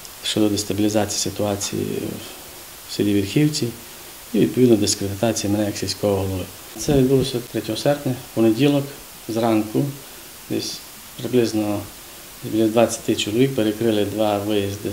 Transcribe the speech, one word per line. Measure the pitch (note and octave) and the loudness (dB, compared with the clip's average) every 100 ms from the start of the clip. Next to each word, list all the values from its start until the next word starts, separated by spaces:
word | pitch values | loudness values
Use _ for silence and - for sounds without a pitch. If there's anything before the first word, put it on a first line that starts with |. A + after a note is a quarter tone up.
| - - | -18 -10
щодо | - A2 G#2+ | -4 2 2
дестабілізації | G2+ - F#2+ G#2+ G#2+ G2 - | 2 -2 2 2 2 0 -2
ситуації | F#2 - G#2 G2 - G#2+ - - - - - - - - - - - | -4 -2 -2 -2 -4 -4 -4 -4 -6 -8 -12 -16 -16 -18 -18 -18 -12
в | |
селі | - G#2 | 0 2
Вільхівці | G2+ F#2+ D3 D3+ D3+ A#2+ - - - - - - | 2 2 4 2 2 -4 -6 -16 -18 -18 -18 -4
і, | A3+ | 2
відповідно, | A#2 A#2+ B2+ G#2+ | 2 6 6 6
дискредитації | G2+ - G2 G2 A#2 G#2+ G2+ | 4 0 -2 0 0 0 0
мене | G#2 G#2 | 0 0
як | G#2 | -2
сільського | F#2+ - G#2 G2 | -6 -2 0 2
голови. | G2 F#2 F2+ - - - | 0 -4 -6 -12 -16 -8
Це | - | 2
відбулося | C#3 B2+ C3+ B2 A#2+ - | 4 6 4 2 -2 -4
третього | - A2 A2 | -6 -4 -2
серпня, | C#3+ C#3+ C3+ B2 - | 0 0 0 -4 -4
понеділок, | - A2+ A2 C#3+ C#3+ C#3 - - - - | 2 4 6 4 4 0 -10 -18 -18 -4
зранку, | A2+ A#2 A2 G#2+ C3 C#3 - - - - - - | 0 2 2 2 0 -2 -4 -14 -18 -18 -18 -6
десь | A2 - - - - - - | -4 -4 -10 -14 -18 -18 -10
приблизно | B2+ B2 A2 G#2+ G#2 G2+ G2 - - - - - | 0 2 2 2 0 -2 -6 -14 -18 -18 -18 -14
біля | A#2+ A2 A2 | -4 2 4
двадцяти | A#2 A2+ - - - | 4 4 2 -2 -2
чоловік | - A2+ C3+ C3+ | 0 2 2 2
перекрили | A2 - A#2 G#2 G2+ | 0 0 0 2 0
два | G#2 G#2+ G2+ | 0 0 0
виїзди | G#2 G#2 G2 G2 G2+ | 0 0 -2 -4 -6